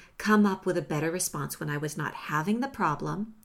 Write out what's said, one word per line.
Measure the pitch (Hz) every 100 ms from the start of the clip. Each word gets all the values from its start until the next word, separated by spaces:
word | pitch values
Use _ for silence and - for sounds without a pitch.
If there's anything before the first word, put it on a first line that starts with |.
| - _
come | 202 214 208
up | 190 -
with | 175
a |
better | 156 151 160
response | 180 - 151 143 -
when | 151
I | 147
was | 151 -
not | 151
having | - - 151 160 226
the | 269
problem. | 269 175 147 151 160 214 -